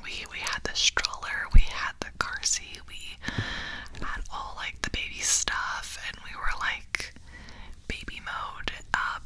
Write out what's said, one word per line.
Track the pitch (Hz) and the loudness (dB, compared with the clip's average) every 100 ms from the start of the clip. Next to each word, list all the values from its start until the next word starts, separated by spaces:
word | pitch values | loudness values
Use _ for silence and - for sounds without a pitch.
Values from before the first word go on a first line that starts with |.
We, | - - - | -10 -10 -10
we | - | -6
had | - - | -4 -4
the | - | -4
stroller, | - - - - - - - - | 2 2 2 -2 -4 -6 -4 12
we | - | 12
had | - - - - | 12 4 -4 -4
the | - - | -10 -4
car | - - | -4 -2
seat, | - - - - - | 0 -2 -4 -12 -12
we | - - - - - - - - - - - | -10 -10 -8 -6 -4 -4 -6 -6 -8 -10 -6
had | - - - | -6 -6 -6
all, | - - - | -8 -8 -8
like, | - - | -8 -6
the | - | -6
baby | - - - | -4 -6 -4
stuff, | - - - - - - - - - | 0 2 2 -2 -2 -4 -6 -8 -10
and | - | -10
we | - | -12
were, | - - - | -2 -2 0
like, | - - - - - - - - - - - - - | -2 -4 -6 -8 -8 -12 -16 -16 -16 -14 -14 -14 -8
baby | - - - | -8 -8 -10
mode, | - - - - - - - | -8 -6 -6 -6 -6 -8 -2
uh | - - - | 0 0 -4